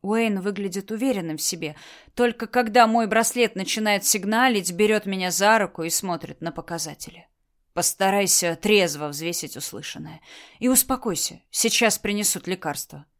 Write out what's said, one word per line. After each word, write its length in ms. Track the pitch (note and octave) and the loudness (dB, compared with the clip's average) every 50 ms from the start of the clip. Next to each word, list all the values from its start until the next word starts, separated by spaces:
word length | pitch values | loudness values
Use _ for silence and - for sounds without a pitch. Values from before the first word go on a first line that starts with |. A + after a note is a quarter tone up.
Уэйн 380 | - F#3+ G#3+ A3+ A#3 A3 G3+ F#3+ | -2 0 0 2 2 0 0 -2
выглядит 520 | F3+ G#3 G3+ G3+ G3+ G3 F3+ G3 G3 - | -2 -4 -4 -4 -6 -6 -6 -6 -8 -6
уверенным 440 | A3 G#3+ B3+ C4+ A#3+ G3+ E3+ E3 D#3 | -6 -2 0 0 0 0 -2 -6 -6
в 60 | D3+ | -4
себе. 340 | - - - E3 D#3+ D3 D3+ - - - - - - - _ | -4 -4 -4 -4 -8 -8 -8 -12 -18 -20 -20 -20 -20 -14 _
Только 320 | - A#3+ A#3+ A#3 - A#3 | 0 0 0 0 -4 -10
когда 400 | A3 - B3 B3 A3+ G3+ B3 A#3 | -2 0 0 0 4 6 6 6
мой 180 | A3+ A3 A#3 A3+ | 6 6 2 2
браслет 500 | G3+ A3 A3+ A3+ - - A#3+ A#3 G#3+ - | 2 2 2 2 2 2 2 0 0 0
начинает 500 | F#3 F#3+ E3+ - A3 G#3+ G#3+ G3+ G3 G3 | -4 -6 -4 -4 -2 2 2 2 2 2
сигналить, 680 | - - G#3 F#3 G3+ A3 A3+ B3+ C4 A#3+ G3+ F3 F3 | 0 0 0 0 0 2 4 4 4 4 2 -2 -4
берет 340 | F3 E3+ G#3+ G#3 G#3+ G#3+ G#3 | 0 2 2 4 4 2 0
меня 240 | G3 F#3+ F#3+ F#3 F3+ | -2 -4 -2 -2 -2
за 300 | E3+ - G3 G#3 A3 A3 | 0 4 4 6 6 4
руку 240 | G3+ E3+ - - D#3+ | 2 0 -4 -6 -4
и 60 | E3+ | -2
смотрит 500 | - - - F#3+ F3 D#3+ - D3+ D3 _ | -2 -4 -2 -4 -4 -6 -6 -14 -14 _
на 140 | D#3+ E3 E3 | -8 -8 -8
показатели. 720 | - E3 - E3+ E3 - D#3 C#3 _ - - - - - _ _ _ _ _ _ _ _ _ _ | -8 -10 -8 -8 -8 -8 -10 -10 _ -16 -16 -16 -20 -20 _ _ _ _ _ _ _ _ _ _
«Постарайся 840 | F3 F3 - - _ F#3+ F#3+ G3 G3+ G3 F3 - - F#3 E3+ E3 | -2 -2 -2 0 _ 2 2 4 2 2 4 2 2 2 0 -2
трезво 540 | D#3+ - G#3 G#3+ G3+ F#3 E3 D3 D3 D3+ D3 | -2 2 4 4 4 4 2 0 -4 -6 -8
взвесить 480 | C#3+ C#3+ D#3+ E3+ E3+ - - C#3+ - | -6 -6 -6 -4 -4 -6 -8 -8 -10
услышанное. 640 | - - - - - D3+ - - - D#3 D#3+ D#3+ D#3+ _ - - - - - - _ | -10 -12 -10 -10 -12 -12 -12 -12 -12 -12 -14 -14 -18 _ -20 -20 -20 -20 -20 -12 _
И 100 | A3+ B3+ | 0 2
успокойся, 720 | C4 - - - C4+ C4 - A3+ F3 - - - F3 E3+ _ _ | 4 4 2 2 -2 -2 -2 -4 -2 -2 -4 -6 -8 -12 _ _
сейчас 480 | - - - A3+ - - A#3+ A3 - - | -4 0 0 2 2 4 4 2 2 0
принесут 480 | - G#3 G#3 G#3 G#3 - - F3 - | -2 -4 -2 0 0 -2 -2 -2 -4
лекарства». 580 | - F#3+ F#3 - D#3 C#3+ - - _ - C#3+ C#3+ _ _ | -6 -6 -4 -4 -6 -6 -6 -10 _ -14 -18 -18 _ _